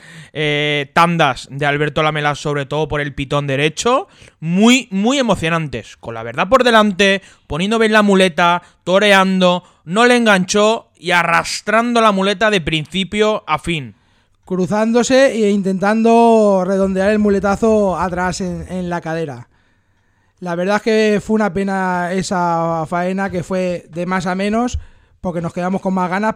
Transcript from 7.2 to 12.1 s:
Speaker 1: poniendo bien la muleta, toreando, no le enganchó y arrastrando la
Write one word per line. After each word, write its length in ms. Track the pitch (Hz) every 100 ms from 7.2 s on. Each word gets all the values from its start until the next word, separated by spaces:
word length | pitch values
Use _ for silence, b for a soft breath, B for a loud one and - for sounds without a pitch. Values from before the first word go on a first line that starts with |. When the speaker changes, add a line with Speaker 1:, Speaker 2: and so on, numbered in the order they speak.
| B B -
Speaker 1:
poniendo 320 | 147 190 226
bien 100 | 220
la 100 | 214
muleta, 600 | 208 190 190 156 175 175 b b
toreando, 800 | - 190 208 196 190 190 180 180 b b
no 220 | - 190 240
le 80 |
enganchó 800 | 247 226 196 185 208 214 226 - _
y 140 | 170
arrastrando 880 | 175 170 170 160 - - 214 240 233
la 120 | 220